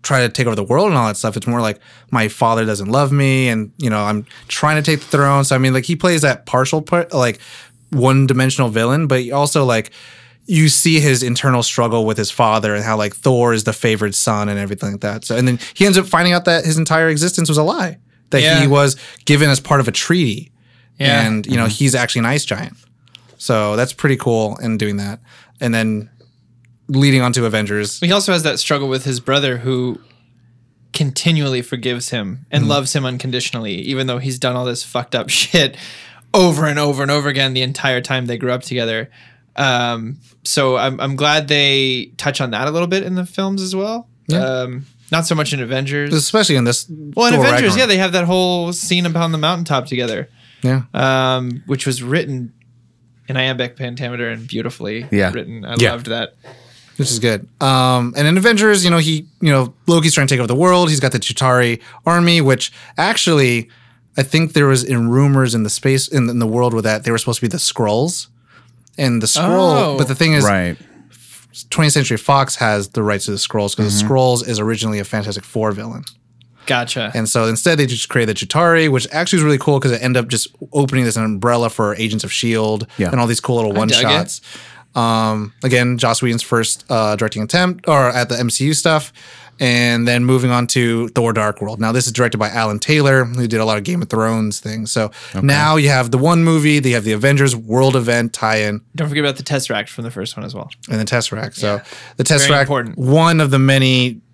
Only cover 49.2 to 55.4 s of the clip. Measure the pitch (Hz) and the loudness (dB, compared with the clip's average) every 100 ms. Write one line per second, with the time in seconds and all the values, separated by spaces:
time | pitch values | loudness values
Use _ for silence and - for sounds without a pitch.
49.2 | 165 160 156 175 170 139 127 123 120 110 | -2 0 0 -2 -2 -2 -2 -6 -4 -6
50.2 | - _ _ _ 127 131 117 - 135 131 | -8 _ _ _ -2 -2 -2 -2 0 2
51.2 | 131 127 123 127 - 135 139 123 120 160 | 0 -2 -4 -10 -6 -4 -4 -6 -4 -4
52.2 | 143 131 120 _ _ _ _ _ _ _ | -4 -8 -10 _ _ _ _ _ _ _
53.2 | - 127 131 127 120 - 123 123 123 120 | -8 -4 -2 -2 -6 -8 -12 -8 -10 -6
54.2 | 117 113 117 113 113 - 101 110 - 101 | -8 -8 -10 -8 -8 -8 -10 -10 -4 0
55.2 | 92 82 | 0 -4